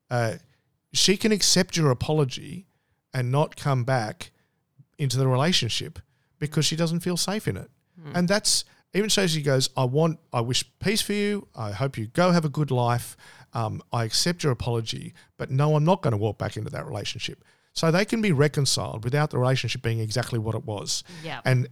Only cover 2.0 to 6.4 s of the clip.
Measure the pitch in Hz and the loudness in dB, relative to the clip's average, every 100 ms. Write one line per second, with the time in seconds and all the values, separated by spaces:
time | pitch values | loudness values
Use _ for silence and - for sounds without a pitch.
2 | - 156 135 - 98 180 - _ _ _ | 0 0 0 -2 -12 -14 -16 _ _ _
3 | _ 135 123 139 - - 147 131 120 131 | _ -4 0 0 0 -2 0 0 2 0
4 | 107 - - _ _ _ _ _ - - | -2 -8 -16 _ _ _ _ _ -16 -4
5 | 139 120 131 127 156 180 113 - 151 - | -2 2 2 2 2 2 0 -4 -6 -12
6 | - _ _ - | -20 _ _ -10